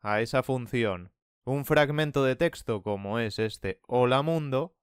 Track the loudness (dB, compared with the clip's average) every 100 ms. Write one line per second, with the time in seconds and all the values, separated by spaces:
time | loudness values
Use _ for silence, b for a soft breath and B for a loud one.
0 | 0 0 2 0 0 -4 -2 0 0 -2
1 | -8 _ _ _ -4 -4 2 4 4 2
2 | 0 2 2 2 0 -2 -6 -4 -2 -4
3 | -2 -2 -2 -2 -4 -4 -6 -8 -2 2
4 | 4 4 2 -2 0 -2 -4 _